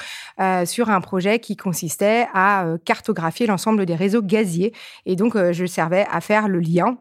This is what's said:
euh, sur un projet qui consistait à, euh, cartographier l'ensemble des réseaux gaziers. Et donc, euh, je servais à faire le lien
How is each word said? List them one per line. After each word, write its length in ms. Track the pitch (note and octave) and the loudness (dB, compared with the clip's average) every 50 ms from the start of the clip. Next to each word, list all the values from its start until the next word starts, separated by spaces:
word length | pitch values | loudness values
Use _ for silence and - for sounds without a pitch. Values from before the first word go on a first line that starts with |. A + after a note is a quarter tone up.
| - - - - - - - - | -10 -14 -14 -16 -16 -12 -6 -2
euh, 260 | F#3+ F#3+ F#3 F3+ F3 | 0 0 2 0 0
sur 240 | F3 - - A#3+ A3 | -2 -2 -2 0 2
un 120 | G#3 F#3 | 2 0
projet 380 | E3+ - - F#3 F3 G3+ A3 A#3+ | 0 -2 -4 -2 0 2 0 0
qui 180 | - - G3+ | -2 -6 -10
consistait 720 | - - G3 E3 - F3 D#3 - - G3 G#3 A3 A#3 A#3+ - - | -6 -4 -4 -4 -4 -4 -6 -2 0 2 2 2 2 0 0 0
à, 300 | F#3+ F#3 G3+ G3+ G3 F3+ | 2 2 2 2 2 0
euh, 140 | E3 D#3+ E3+ - | -2 -4 -4 0
cartographier 640 | - A3+ - - - G#3 E3+ E3 E3 - - A#3+ | -2 -2 -2 0 -4 -2 -2 -2 -4 -2 0 0
l'ensemble 400 | G#3+ G3+ E3+ - A3 A3 G#3 F#3+ | 0 0 0 0 0 0 2 0
des 100 | E3+ E3+ | 0 -2
réseaux 260 | D#3 F#3 G3+ G3 A#3+ | 0 0 2 2 0
gaziers. 500 | G#3 F#3 G#3 G#3+ A3 F3+ E3 E3+ F#3 A#3 A#3 - - - - - - | 0 2 0 0 0 0 0 0 -2 -2 -4 -6 -20 -20 -20 -12 -4
Et 120 | - F#3 | -4 0
donc, 180 | F3 G#3 B3 - | 0 0 2 2
euh, 160 | G#3+ F3+ F3 | 2 2 2
je 140 | F3 E3 F#3 | 0 0 -4
servais 420 | F3 - - D#3+ D#3+ F3 F#3+ G3+ - | -4 -2 -2 0 0 2 0 0 0
à 120 | - E3 | -2 -4
faire 260 | - - G#3+ G#3+ G#3+ | 0 2 2 2 2
le 120 | G#3 F#3 F3 | 2 0 0
lien 380 | E3+ D#3+ E3+ F3 F3 A3+ B3 - | 0 2 2 2 2 2 0 -4